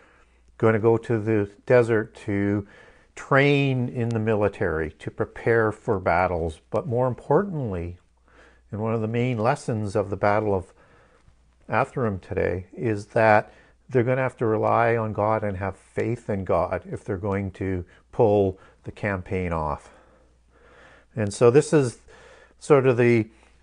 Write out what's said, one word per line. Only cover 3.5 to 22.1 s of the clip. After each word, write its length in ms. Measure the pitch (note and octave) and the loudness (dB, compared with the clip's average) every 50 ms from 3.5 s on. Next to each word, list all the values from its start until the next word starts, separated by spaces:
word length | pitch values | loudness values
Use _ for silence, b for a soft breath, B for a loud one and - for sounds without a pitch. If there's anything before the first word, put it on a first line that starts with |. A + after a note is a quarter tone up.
| C#3+ C#3 C#3 C3+ C3 B2+ B2 B2+ | 4 2 2 0 0 -2 -4 -4
in 220 | - B2+ A#2 A#2 | -4 -4 -4 -2
the 100 | A#2 A2+ | -2 -2
military, 720 | G#2+ A2+ A2 G#2 G#2 G2 - - G#2+ F2 D#2+ D#2+ D#2+ D#2 | 0 0 0 2 0 0 0 -2 -2 -2 -2 -2 -4 -4
to 180 | - _ - - | -8 _ -14 -12
prepare 640 | - - A2 - - - - B2 A2+ A#2 A2 A2 | -8 -6 -6 -6 -8 -4 -2 0 2 2 2 0
for 280 | G#2 - - - A2 F#2+ | -2 -4 -4 -4 -4 -2
battles. 580 | F#2 G2 E2 F2 F#2 F2 F2+ E2+ E2 E2 D#2 - _ _ | 0 0 2 2 2 0 0 -2 -4 -4 -6 -10 _ _
But 160 | - A2 F#3 | -6 -6 -4
more 220 | D#3+ A#2 B2 B2+ B2+ | -4 -2 -2 -2 -2
importantly, 920 | A#2 - - - C#3+ E3 G#3 G3+ E3+ D3+ C3 A2 F#2+ F2 E2+ F2 F2 - _ _ _ _ b b b b b b b b b _ | -4 -6 -2 0 0 0 0 -2 -6 -8 -6 -6 -6 -6 -8 -8 -12 -14 _ _ _ _ b b b b b b b b b _
and 100 | - G2+ | -10 -6
one 120 | A2 A2+ A2+ | -4 -4 -2
of 60 | A2+ | -2
the 80 | A2 A2 | -2 -2
main 300 | A#2 A#2+ A#2+ B2+ B2+ A2 | -2 -2 -2 -2 -2 0
lessons 580 | G#2+ A#2+ D3 C#3+ - - B2 G#2+ G#2+ G2+ - | 0 0 0 -2 -4 -4 -4 -4 -4 -2 -2
of 140 | A2 G2 G2 | -2 -2 -2
the 80 | G2 F#2 | -2 -2
Battle 360 | - G#2 G2+ G#2+ G#2+ G#2+ G2 | 0 2 2 2 2 0 0
of 200 | F#2+ F2+ - b b b b b b b b b b b b b _ _ _ _ _ _ - | -2 -2 -6 b b b b b b b b b b b b b _ _ _ _ _ _ -4
Atharim 500 | - A2 C3+ - - C#3+ B2 A2 G2 F#2 | -2 -2 -2 -2 -2 -4 -2 -2 -4 -6
today, 460 | - - F#2+ F#2 F2+ F2+ F2+ F#2 F#2 - - | -8 -6 -4 -2 -2 -2 -2 -4 -8 -12 -12
is 300 | F#3+ C3 A#2 G#2+ G2+ G#2 - | -6 -4 -2 -2 -4 -6 -4
that 460 | - - A2 A2 G#2+ G#2+ A#2 b b b b b b b _ - | 0 2 4 6 6 4 4 b b b b b b b _ -2
they're 140 | - B2+ A2+ | 0 0 0
gonna 180 | B2+ B2+ C3+ | 2 0 -2
have 140 | C3 B2 - | -2 -4 -4
to 100 | - C3 | -4 -2
rely 520 | A2 A2 G#2+ A2 G#2+ G#2+ A2+ A#2 A#2 A#2 A#2 | 0 0 0 2 2 2 4 4 2 2 0
on 160 | A2 G#2+ G#2 | -2 -4 -2
God 320 | G#2 G2+ G#2+ A2 A2 G#2+ | -2 0 0 0 0 -2
and 100 | G#2 F#2+ | -4 -4
have 220 | F2+ G2 F#2+ F#2 - | -4 -6 -6 -8 -8
faith 520 | _ _ _ G#2+ G#2 A2 A#2+ A#2+ - - | _ _ _ -4 -4 -4 -4 -6 -6 -6
in 140 | G#2+ F#2+ F#2+ | -6 -6 -2
God 380 | F2+ G2 E2+ F2 F2 F#2 G2+ - G3 | 0 0 0 0 -2 -4 -6 -8 -10
if 140 | E3+ - - | -12 -12 -8
they're 100 | - G#2+ | -8 -8
going 360 | F2+ F#2+ G#2 G2 G2 G2+ F#2+ | -6 -4 -4 -4 -4 -4 -6
to 340 | - - G2 F#2+ F#2+ F2+ E2+ b b b b _ | -8 -8 -6 -6 -4 -6 -8 b b b b _
pull 480 | - - B2 G#2 G#2 G#2 G2 F#2+ F#2+ b b b b b _ | -2 0 2 4 4 4 2 0 -2 b b b b b _
the 80 | - | -18
campaign 600 | - - - G#2+ G2 F#2+ F2+ - G#2 F#2 F#2 F2 E2+ | -12 -8 -6 -4 -4 -6 -6 -6 -6 -4 -4 -4 -4
off. 400 | D#2+ D#2 D2+ C#2+ - - - b b b b b b b b b _ _ b b b b b b b b b b b b b _ | -4 -4 -4 -6 -8 -10 -16 b b b b b b b b b _ _ b b b b b b b b b b b b b _
And 180 | A2+ G#2+ G2+ G2 | -4 -4 -4 0
so 160 | - B2+ A#2+ | 4 4 6
this 220 | A#2 D3 D3 - | 6 6 4 4
is 280 | E3+ D3+ C3+ A#2+ - - _ B | 2 2 2 0 -2 -8 _ B